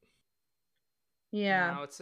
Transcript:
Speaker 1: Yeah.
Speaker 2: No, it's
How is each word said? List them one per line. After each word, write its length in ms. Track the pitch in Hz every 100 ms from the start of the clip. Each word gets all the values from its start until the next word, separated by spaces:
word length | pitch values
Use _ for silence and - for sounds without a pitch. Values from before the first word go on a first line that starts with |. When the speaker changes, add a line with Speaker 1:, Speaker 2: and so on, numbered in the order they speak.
| _ _ _ _ _ _ _ _ _ _ _ _ _
Speaker 1:
Yeah. 420 | 208 202 190 175
Speaker 2:
No, 80 | 143
it's 180 | 143 -